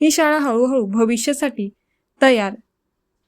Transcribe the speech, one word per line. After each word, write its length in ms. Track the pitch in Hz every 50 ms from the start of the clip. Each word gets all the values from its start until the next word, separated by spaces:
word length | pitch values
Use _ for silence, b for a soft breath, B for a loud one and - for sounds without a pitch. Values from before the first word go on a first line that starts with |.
ही 100 | 294 311
शाळा 260 | 294 330 311 302 302
हळूहळू 480 | 311 285 269 220 233 247 254 269 262 214
भविष्यासाठी 840 | 190 202 226 226 220 240 226 - 294 285 - 302 269 - - 202 202 _ _ _ _ _ _ _ _ _ -
तयार 340 | 269 269 247 220 202 190 208 - _ _ _ _ _ _ _ _ _ _ _ _ _